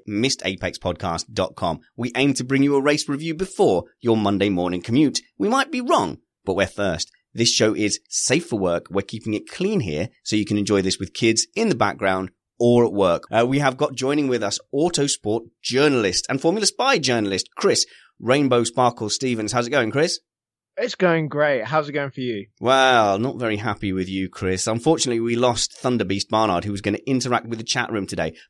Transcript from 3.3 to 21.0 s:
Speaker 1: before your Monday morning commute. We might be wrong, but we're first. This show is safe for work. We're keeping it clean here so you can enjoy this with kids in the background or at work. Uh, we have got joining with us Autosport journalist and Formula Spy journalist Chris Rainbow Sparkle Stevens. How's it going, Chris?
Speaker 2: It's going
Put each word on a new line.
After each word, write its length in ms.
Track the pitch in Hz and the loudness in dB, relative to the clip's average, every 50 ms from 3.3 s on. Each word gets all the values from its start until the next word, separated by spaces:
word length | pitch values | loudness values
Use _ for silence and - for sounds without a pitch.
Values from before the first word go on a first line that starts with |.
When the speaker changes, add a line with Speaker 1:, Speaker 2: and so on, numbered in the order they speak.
| 165 | -6
Speaker 1:
before 480 | 156 185 185 - - 202 139 98 85 - - _ _ | -6 -6 -6 0 2 2 4 4 2 0 -4 _ _
your 180 | - 117 113 110 | 0 2 2 2
Monday 320 | 104 98 101 98 101 104 | 2 2 2 2 2 2
morning 320 | 98 87 87 90 90 92 | 2 0 0 -2 -2 -4
commute. 380 | - - 113 139 156 135 117 - - _ _ - | -4 0 2 4 4 2 2 -2 -10 _ _ -4
We 100 | 196 208 | -2 0
might 240 | 240 269 262 262 | 2 0 0 -2
be 100 | - 247 | -4 -6
wrong, 360 | 247 254 349 269 202 175 - - _ _ _ _ - | -2 2 2 2 2 0 -4 -10 _ _ _ _ -6
but 120 | - 92 | -4 0
we're 100 | 92 95 | 0 0
first. 460 | 90 - - 101 95 85 76 - - _ _ _ _ - | -2 -2 -4 -2 -2 -2 -4 -6 -10 _ _ _ _ -2
This 160 | - 117 123 | 0 0 2
show 240 | - - 113 110 104 | 2 2 2 2 2
is 240 | - 107 104 101 - _ - | 2 0 0 -2 -4 _ -8
safe 400 | - - - - 127 160 170 - | -6 -4 -2 0 0 0 0 -2
for 100 | 127 104 | -4 -2
work. 300 | 92 90 85 85 - - | 0 0 0 -2 -4 -4
We're 120 | 85 98 | -4 -4
keeping 320 | 95 - - 110 - 113 107 | -4 -4 -8 -10 -6 -4 -4
it 160 | 101 - - | -4 -6 -8
clean 320 | - - 180 196 220 196 | -8 -4 -2 -2 0 0
here 260 | 120 90 73 76 90 - _ _ - | -2 -2 -2 -4 -4 -6 _ _ -8
so 140 | - - 107 | -2 -2 -2
you 80 | 101 | 0
can 120 | - 104 104 | 0 0 -2
enjoy 240 | 104 98 107 98 | 0 2 2 2
this 160 | 92 95 90 - | 2 0 -2 -4
with 160 | 98 95 - | -6 -10 -6
kids 320 | - 127 113 110 107 - - - | 0 2 2 2 2 0 -4 -2
in 140 | 196 233 220 | -2 0 0
the 80 | 156 | 2
background 560 | 113 107 101 - 69 104 95 92 95 95 92 _ _ _ _ _ - | 0 0 -2 -2 -2 -2 -2 0 -2 -4 -8 _ _ _ _ _ 0
or 280 | 120 120 120 120 120 | 4 4 6 6 4
at 80 | 110 90 | 4 2
work. 320 | 101 98 90 85 80 - - | 2 2 2 2 0 -2 -2
Uh, 160 | - 110 120 | 0 2 2
we 140 | 123 135 143 | 2 2 2
have 160 | 147 135 127 | 0 0 0
got 180 | 131 147 147 135 | 0 -2 -2 -2
joining 360 | 117 127 131 143 151 147 135 | -2 -2 0 0 2 2 0
with 120 | 123 117 | 0 0
us 160 | 107 98 - - - _ - | -2 -2 -6 -6 -8 _ -2
Autosport 680 | 139 156 175 170 - 143 139 - - - 104 107 117 - - _ _ | 0 0 0 0 0 0 0 -2 -4 -2 -2 -2 -2 -4 -8 _ _
journalist 640 | - - 123 131 143 151 139 123 107 95 87 - - - | -8 -2 0 4 4 4 4 4 2 2 0 0 -4 -2
and 120 | 131 135 | -4 0
Formula 240 | - 165 180 220 208 | 0 0 2 2 0
Spy 320 | 185 - - 240 269 269 190 | -2 0 0 0 2 2 2
journalist 520 | 143 127 123 117 107 101 98 92 - - - | 2 0 0 0 0 0 -2 -2 -4 -6 -6
Chris 300 | - - 196 113 - - - - - - _ _ - | -2 0 2 2 2 0 -4 -6 -20 -20 _ _ -8
Rainbow 440 | - 110 127 147 147 135 123 120 117 | 0 2 2 4 4 4 4 2 2
Sparkle 460 | 117 - - 127 120 120 - 117 104 | 0 0 2 2 2 2 -2 -6 -6
Stevens. 420 | - - - 127 120 110 107 104 | -4 -4 -2 -2 -2 -2 -4 -2
How's 160 | 123 123 120 120 | -2 -2 -2 0
it 40 | |
going, 200 | 139 143 117 110 | 0 0 0 0
Chris? 300 | 117 135 156 180 - - _ _ _ _ _ _ _ _ _ _ - - | 0 0 0 0 -2 -6 _ _ _ _ _ _ _ _ _ _ -8 -6
Speaker 2:
It's 180 | 226 247 - | -6 -6 -2
going 320 | - | 0